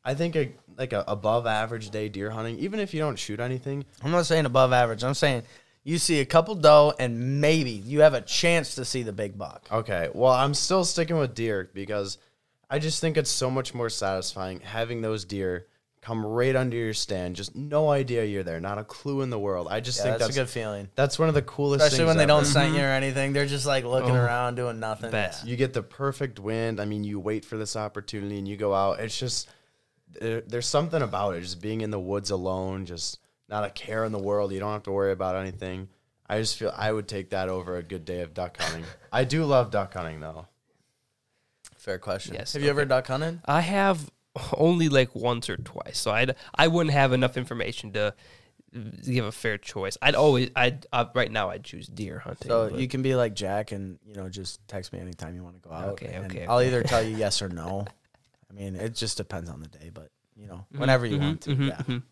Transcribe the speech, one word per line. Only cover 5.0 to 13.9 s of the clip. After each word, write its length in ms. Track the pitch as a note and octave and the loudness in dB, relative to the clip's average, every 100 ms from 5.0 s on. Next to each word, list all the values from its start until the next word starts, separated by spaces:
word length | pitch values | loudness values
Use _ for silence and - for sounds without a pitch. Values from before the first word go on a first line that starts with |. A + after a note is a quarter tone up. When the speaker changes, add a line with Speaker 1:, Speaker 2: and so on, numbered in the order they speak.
Speaker 2:
I'm 100 | B2+ C#3 | -2 2
saying 280 | D3 B2 - - _ _ | 2 2 -6 -20 _ _
you 140 | C3+ D#3+ | -4 0
see 220 | - D#3 | 2 2
a 40 | C3+ | 6
couple 300 | E3 F3 G3+ | 4 4 6
doe 380 | D3+ D3+ D3 - | 10 10 10 4
and 420 | B2+ A#2 B2 C#3+ | -2 0 0 2
maybe 300 | D3 D#3+ B2+ | 4 4 2
you 300 | G#2+ G#2+ D3 | -4 -2 6
have 120 | D3+ | 6
a 80 | B2+ | 6
chance 540 | - - E3+ E3+ D3+ - | -2 2 4 2 0 -6
to 100 | - | -4
see 180 | C3 | -4
the 80 | A2+ | -4
big 240 | G2 G#2 G2+ | -4 -6 -6
buck. 300 | F2 - - | -12 -12 -4
Speaker 1:
Okay, 380 | A2 A2 F#2 E2 | -2 0 -2 -2
well, 180 | F2 B2+ | 4 6
I'm 220 | B2+ C#3 | 6 4
still 320 | C#3+ - F#3+ F3 | 2 2 2 2
sticking 320 | - D#3+ E3 | 0 0 0
with 160 | C3 G#2+ | 0 -2
deer 340 | A2+ G2+ F#2 | -2 -2 -4
because 440 | G2 G2 G#2 G2 - _ _ _ _ _ | -10 -6 -4 -4 -10 _ _ _ _ _
I 100 | C#3+ | -2
just 220 | D#3 D#3 | -2 0
think 160 | E3 D#3 | -2 -2
it's 120 | B2+ | -4
so 180 | - B2+ | -2 -2
much 220 | C3 B2+ | -2 -4
more 160 | B2 | -6
satisfying 680 | A#2 | -4